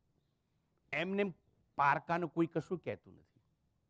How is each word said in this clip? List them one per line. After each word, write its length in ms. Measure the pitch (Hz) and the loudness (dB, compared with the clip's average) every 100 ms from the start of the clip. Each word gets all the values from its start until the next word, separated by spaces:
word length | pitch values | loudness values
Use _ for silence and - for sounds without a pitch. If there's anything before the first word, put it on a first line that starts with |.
| _ _ _ _ _ _ _ _ _ | _ _ _ _ _ _ _ _ _
એમને 280 | 143 180 196 | -4 -2 0
એમ 120 | 202 - _ _ _ - | -2 -4 _ _ _ 0
પારકાનું 540 | 143 151 - 170 170 | 2 2 0 -2 0
કોઈ 180 | 170 165 | 0 0
કશું 300 | 165 - 175 | 0 -4 -6
કહેતું 380 | - 95 95 92 | -6 -8 -12 -20
નથી. 220 | _ _ _ _ _ _ | _ _ _ _ _ _